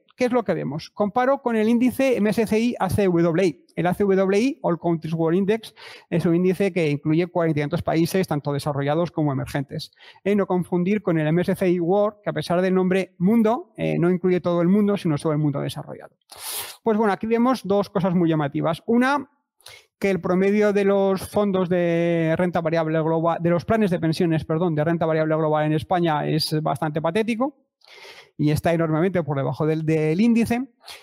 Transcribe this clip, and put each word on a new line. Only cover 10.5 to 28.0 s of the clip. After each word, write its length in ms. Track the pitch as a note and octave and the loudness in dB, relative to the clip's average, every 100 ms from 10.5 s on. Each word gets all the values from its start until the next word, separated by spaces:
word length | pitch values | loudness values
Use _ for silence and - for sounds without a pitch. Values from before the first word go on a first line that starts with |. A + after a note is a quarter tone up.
| F3+ E3+ F3+ F3+ G#3+ | -2 -2 -2 0 0
con 160 | F#3+ D#3+ | 0 0
el 80 | D3+ | 2
M 160 | E3 | 0
S 140 | F3+ F#3 | 0 0
C 120 | F#3+ | 0
I 120 | F3+ | 0
World, 380 | E3 G3 G#3 G#3+ | 0 0 0 -2
que 80 | - | -8
a 20 | |
pesar 300 | D#3 D3+ F3 | -6 -2 0
del 120 | F#3 | 2
nombre 420 | F#3 F#3 F#3+ F3+ _ | 2 2 0 -2 _
mundo, 540 | F3 A#3 G#3+ B3 F4+ - | 2 4 2 0 -4 -6
eh, 200 | E3 D#3 | -4 0
no 120 | E3 | 0
incluye 300 | F3+ F#3 F3+ | 2 0 0
todo 220 | F3+ F3 | 0 0
el 60 | E3+ | 2
mundo, 280 | G3+ G3+ G3+ | 2 2 0
sino 220 | F3 D3 | -2 -2
solo 140 | D#3+ | -2
el 80 | D3+ | 0
mundo 200 | D3+ C#3+ | 0 -2
desarrollado. 540 | C#3+ C#3+ - - - _ _ - - - - - | -6 -8 -12 -16 -18 _ _ -18 -12 -12 -12 -8
Pues 120 | - G#3+ | -2 0
bueno, 160 | A3 | 0
aquí 140 | F#3+ A3 | 0 -2
vemos 400 | A#3 A#3+ B3+ F3+ | 0 2 0 0
dos 240 | G3+ G3 | 0 0
cosas 240 | G3+ F#3 | -2 0
muy 140 | F3+ E3 | 2 2
llamativas. 520 | D#3+ D3 D3+ D3+ E3 - | 2 0 -2 -2 -4 0
Una, 420 | A#3 B3+ C#4+ C4+ _ _ _ - - _ _ | 2 2 0 -4 _ _ _ -20 -20 _ _
que 140 | G3 | -2
el 100 | F#3 | -2
promedio 520 | F3+ F3+ F#3+ G#3 G#3 | 0 2 2 2 2
de 120 | G3+ | 2
los 460 | G3 G3 G3 F#3+ - | 2 2 2 0 -2
fondos 380 | G#3 G#3 F#3+ F3+ | -2 0 0 0
de 680 | F3+ F3 E3+ E3+ E3+ D#3+ D#3+ | 0 0 0 0 0 0 0
renta 240 | F3+ F3 | 0 0
variable 400 | E3 E3 D#3+ D#3+ | 0 0 0 0
global, 380 | D#3 E3 E3 E3 | 0 0 0 0
de 80 | E3+ | 0
los 160 | E3+ | 0
planes 260 | - A3 G#3 | 0 0 2
de 100 | F3 | 0
pensiones, 440 | D#3+ D#3+ F3+ D#3+ | 0 0 2 0
perdón, 300 | - D#3+ F3+ | 0 -2 0
de 100 | D3+ | 0
renta 220 | D3+ E3 E3 | 0 0 0
variable 280 | D#3+ D#3 D#3 | 0 0 0
global 280 | D#3 D3+ | 0 0
en 80 | D3+ | 0
España 540 | D#3 - F3+ E3+ D3+ D3 | -2 0 0 2 0 0
es 340 | D3+ - D#3 | -2 -2 -2
bastante 400 | D#3 D3 D#3+ D3+ | -2 -2 -4 -2
patético 680 | D#3+ E3+ A3 A3+ C4+ - _ _ _ - | -2 -2 -2 -2 -4 -6 _ _ _ -20